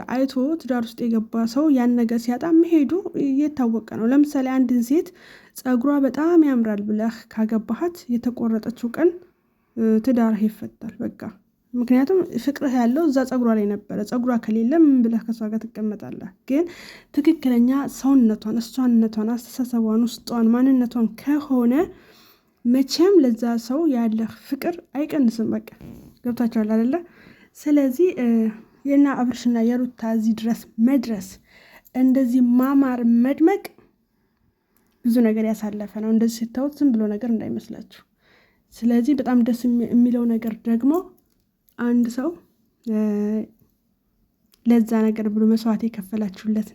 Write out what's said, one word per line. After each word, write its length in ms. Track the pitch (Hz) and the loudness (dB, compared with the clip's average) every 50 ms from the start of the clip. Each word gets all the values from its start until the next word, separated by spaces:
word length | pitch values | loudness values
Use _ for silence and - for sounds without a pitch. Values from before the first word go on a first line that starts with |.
| - - | -4 -4
አይቶ 260 | 233 254 269 269 - 254 254 285 330 | -2 -2 -2 -2 -2 -2 -2 -2 -2
ትዳር 280 | 320 - 247 254 240 233 | -4 -4 -4 -4 -4 -4
ውስጥ 160 | 226 - - | -6 -6 -6
የገባ 320 | 240 233 226 220 220 - - 226 226 226 | -4 -2 -2 -2 -2 -2 -4 -2 -2 -2
ሰው 180 | 226 269 311 320 | 0 0 2 2
ያን 240 | 277 254 240 247 240 | 2 4 2 2 2
ነገር 260 | 240 233 226 233 233 | 2 0 0 0 -2
ሲያጣ 240 | 233 240 240 240 - 339 330 | -2 -2 -4 -4 -2 2 4
መሄዱ 380 | 330 339 339 339 311 277 233 311 381 403 370 - - 285 277 269 | 4 4 4 4 2 2 2 0 -2 -4 -6 -4 -4 -2 0 0
የታወቀ 540 | 277 294 302 302 285 254 233 226 220 214 - - | 0 0 -2 -2 -2 -2 0 0 -2 -4 -6 -6
ነው። 120 | 214 220 233 | -2 0 2
ለምሳሌ 380 | 269 285 294 294 - 277 262 262 | 4 4 4 2 2 -2 -2 0
አንድን 340 | 262 262 262 247 247 240 233 | 0 0 0 2 2 0 0
ሴት 240 | - 277 339 381 - - - - - - - - _ _ | 2 0 0 0 -2 -8 -18 -20 -20 -20 -20 -20 _ _
"ጸጉሯ 380 | - - 262 254 233 254 285 285 285 | -10 -4 -2 -2 0 0 0 2 2
በጣም 420 | 269 262 262 277 302 330 359 330 311 | 0 0 0 0 0 4 4 4 4
ያምራል" 380 | 285 262 240 226 220 214 202 | 4 2 2 0 0 -2 -4
ብለህ 340 | 208 214 214 214 220 233 226 - - _ | -4 -4 -2 -2 -2 -4 -4 -6 -14 _
ካገባሃት 680 | - 220 220 220 226 220 - - 226 - 320 349 349 - - - | -4 -4 -2 0 0 -2 -2 -4 -4 -4 -4 -4 -4 -8 -6 -6
የተቆረጠችው 800 | 240 233 - 247 233 - 240 226 220 214 214 - 226 - - 233 | -4 -2 -2 -4 -4 -2 -2 -2 -2 -2 -4 -6 -8 -8 -8 -8
ቀን፣ 180 | 233 - 320 359 349 359 - _ _ _ _ _ _ _ _ _ _ 233 | -2 0 0 0 0 0 -8 _ _ _ _ _ _ _ _ _ _ -2
እ፣ 200 | 226 220 220 220 | 0 2 2 2
ትዳርህ 420 | 220 269 247 240 226 220 220 196 | 2 2 2 2 2 2 2 0
ይፈታል። 520 | 214 214 - - 226 220 - _ - - - - | 0 -2 -2 -4 -12 -16 -16 _ -16 -16 -12 -8
በቃ። 220 | 240 - - - - 110 - - _ _ _ _ _ _ - | -8 -10 -8 -10 -14 -14 -14 -16 _ _ _ _ _ _ -6
ምክንያቱም 460 | 247 240 240 254 254 269 - 381 370 - - - 233 | -6 0 2 2 2 2 2 2 0 0 -2 -6 -6
ፍቅርህ 360 | - 285 277 - - 277 247 | -6 -6 -6 -4 -4 -2 0
ያለው 300 | 254 233 233 247 302 349 | 0 0 0 0 0 0
እዛ 140 | 311 254 269 254 | 0 0 0 -2
ጸጉሯ 240 | 254 254 254 247 226 | -2 -2 -2 0 0
ላይ 140 | 226 214 208 | 0 0 0
ነበረ። 320 | 208 202 208 - _ 190 190 208 | -2 -4 -6 -8 _ -8 -8 -8
ጸጉሯ 280 | - 247 254 240 254 247 226 | -6 -6 -4 -2 -2 -2 -2
ከሌለ 360 | - - 220 226 226 240 302 339 | -2 -2 -2 -2 0 0 4 4
ምን 200 | 320 294 269 254 | 4 6 6 4
ብለህ 240 | 233 226 233 220 | 4 2 0 -2
ከሷ 180 | - - 226 220 220 | -4 -6 -8 -8 -8
ጋር 160 | 214 220 220 | -8 -8 -8
ትቀመጣለህ? 720 | 226 226 - 214 220 214 202 202 - 123 - - - 190 - _ _ | -8 -10 -10 -8 -6 -6 -6 -8 -12 -14 -14 -14 -16 -16 -18 _ _
ግን 180 | - 262 294 349 339 - - - - - - - _ | -4 -2 -2 -2 -4 -6 -14 -20 -20 -20 -20 -20 _
ትክክለኛ 580 | - 285 285 320 320 320 - 262 240 233 240 254 269 277 277 269 | -6 0 2 2 0 2 0 0 2 4 4 4 2 0 -2 -4
ሰውነቷን፣ 680 | - - - 269 277 269 240 220 214 214 - 214 233 233 | -8 -4 0 2 4 6 4 4 2 0 -4 -6 -4 -4
እሷነቷን፣ 720 | 226 - - 269 254 247 240 226 226 220 220 220 214 220 | -6 -6 -4 -2 0 2 4 4 2 2 0 -2 -4 -4
አስተሳሰቧን፣ 720 | 247 233 - - - - 254 240 - 233 220 220 214 226 240 | -4 -6 -8 -10 -8 -8 -6 -4 -2 -2 0 0 2 0 0
ውስጧን፣ 420 | 233 - - - - 240 233 226 220 | 0 -2 -8 -10 -6 -2 0 2 2
ማንነቷን 580 | 226 247 254 277 269 254 247 233 - 247 226 214 220 - | 4 4 4 4 4 2 2 0 0 -2 -2 -2 -4 -6
ከሆነ 560 | - 277 294 294 285 - 262 247 233 233 247 294 381 370 - - - _ _ _ _ _ _ _ _ _ _ _ _ | -4 -2 -2 -2 -2 -2 -2 0 2 2 2 2 0 -2 -4 -12 -20 _ _ _ _ _ _ _ _ _ _ _ _
መቼም 500 | 240 247 269 269 269 - - 330 392 403 339 | 0 2 2 0 0 2 2 4 6 6 6
ለዛ 240 | 269 247 226 220 247 233 233 233 | 6 4 2 0 -2 -2 -2 -4
ሰው 200 | - - 254 302 339 311 | -4 -4 -4 -2 0 0
ያለህ 440 | 262 233 233 226 220 220 226 220 - - | 0 0 0 0 -2 -2 -4 -6 -8 -14
ፍቅር 340 | - - 285 277 - 320 349 339 - _ | -10 -10 -8 -6 -4 -6 -6 -6 -12 _
አይቀንስም። 580 | - 269 302 302 302 302 262 226 220 - 220 220 | -8 -6 -6 -4 0 0 2 2 0 0 -4 -4
በቃ። 160 | 220 220 - - - - - - - - - - - _ | -4 -6 -8 -12 -18 -20 -20 -20 -20 -20 -20 -20 -20 _
ገብታችኋል 500 | _ 240 233 240 240 226 - 226 214 214 | _ -8 -4 -2 -2 -2 0 -2 -2 0
አይደለ? 240 | 220 220 226 247 277 349 339 - _ _ - - - _ _ _ _ - | 0 0 0 0 -2 -4 -6 -10 _ _ -20 -20 -20 _ _ _ _ -8
ስለዚህ፣ 500 | - 302 294 294 277 269 247 - 349 370 - | -2 2 2 2 2 2 2 2 2 2 2
እ፣ 120 | - 247 233 233 226 220 220 214 - - _ _ _ _ | 0 0 0 2 2 0 0 -4 -6 -14 _ _ _ _
የእነ 200 | 277 277 285 285 277 262 | 0 4 4 4 4 2
አብርሽና 440 | - 247 247 240 - - 247 240 233 | 0 -2 -2 -2 -2 -2 0 0 2
የሩታ 400 | 226 233 247 247 254 247 - - 226 226 | 2 0 0 0 -2 -4 -6 -8 -6 -4
እዚህ 220 | 226 226 214 226 220 | -2 0 0 0 -2
ድረስ 240 | 220 220 233 233 - - - _ - | 0 -2 -4 -4 -4 -6 -12 _ 0
መድረስ፣ 480 | 226 247 269 269 233 233 220 190 185 - - - _ _ _ - - - - - _ _ - | 2 2 2 2 0 -2 -6 -8 -8 -12 -18 -20 _ _ _ -20 -20 -20 -20 -20 _ _ -2
እንደዚህ 460 | 254 262 262 254 269 269 240 240 262 247 240 | 0 2 4 4 4 2 2 2 2 4 4
ማማር፣ 480 | 240 247 254 269 285 277 277 254 254 240 240 233 233 233 | 4 2 2 2 2 2 2 2 0 0 2 2 4 4
መድመቅ 460 | 240 262 285 294 311 359 403 392 - - - _ _ _ _ _ _ _ _ _ _ _ _ _ _ _ _ _ _ _ _ _ _ _ _ _ _ | 2 2 2 2 4 2 2 2 -2 -10 -18 _ _ _ _ _ _ _ _ _ _ _ _ _ _ _ _ _ _ _ _ _ _ _ _ _ _
ብዙ 100 | 247 226 254 | 0 2 2
ነገር 240 | 233 220 220 226 220 | 2 2 0 0 -2
ያሳለፈ 480 | 220 220 220 214 208 208 208 208 202 - 214 | -2 -4 -4 -6 -8 -8 -10 -12 -12 -10 -8
ነው። 120 | 214 220 | -2 0
እንደዚህ 280 | 226 220 226 233 226 - | 0 2 2 0 -2 -4
ስታዩት 360 | 233 226 - 254 269 285 285 | -8 -8 -6 -6 -6 -6 -2
ዝም 140 | - 294 277 | 0 0 2
ብሎ 120 | 233 220 214 208 | 2 2 0 -2
ነገር 220 | 208 208 240 240 | -4 -4 -4 -4
እንዳይመስላችሁ። 720 | 233 208 - - - 220 - - - - - - - - _ _ _ _ _ _ _ _ _ _ _ _ _ _ - | -4 -4 -4 -6 -8 -8 -10 -12 -16 -18 -18 -20 -20 -20 _ _ _ _ _ _ _ _ _ _ _ _ _ _ -14
ስለዚህ 400 | - 226 240 233 233 233 294 294 | -4 0 2 2 2 2 2 0
በጣም 240 | 269 254 254 254 247 | 0 0 2 2 2
ደስ 200 | 226 254 233 233 | 2 2 0 0
የሚ-፣ 280 | - 247 240 240 226 - | 0 0 0 0 0 2
የሚለው 340 | - 240 240 247 233 240 240 | 2 4 4 4 2 0 0
ነገር 300 | 233 233 220 233 226 - - - | 0 0 -2 -2 -4 -8 -6 -2
ደግሞ 280 | 233 233 226 247 277 311 359 381 - - _ _ _ _ _ _ _ _ _ _ _ _ - | -2 -2 2 2 2 2 0 -2 -6 -14 _ _ _ _ _ _ _ _ _ _ _ _ -6
አንድ 260 | 240 240 240 240 240 226 | -2 0 2 2 0 0
ሰው፣ 180 | 233 - 254 330 349 - - _ _ _ _ _ _ _ _ | -2 -4 -4 -4 -6 -6 -14 _ _ _ _ _ _ _ _
እ፣ 120 | 233 220 214 214 214 208 208 208 208 214 220 220 - _ _ _ _ _ _ _ _ _ _ _ _ _ _ _ _ _ _ _ _ _ _ _ | -4 -2 -2 0 0 -2 -2 -2 -2 -2 -4 -6 -8 _ _ _ _ _ _ _ _ _ _ _ _ _ _ _ _ _ _ _ _ _ _ _
ለዛ 260 | 233 240 233 220 220 233 220 | 2 4 4 2 2 0 0
ነገር 240 | 220 220 214 220 220 220 | 0 0 0 -2 -4 -4
ብሎ 160 | 208 214 220 | 0 2 2
መስዋዕት 360 | 220 226 226 220 226 214 208 233 | 2 2 2 0 -2 -2 -2 -4
የከፈላችሁለት 840 | 226 - 208 185 - - 214 214 196 190 - - 214 214 220 214 - - | -6 -6 -8 -12 -10 -8 -6 -6 -6 -8 -8 -6 -4 -4 -4 -4 -2 0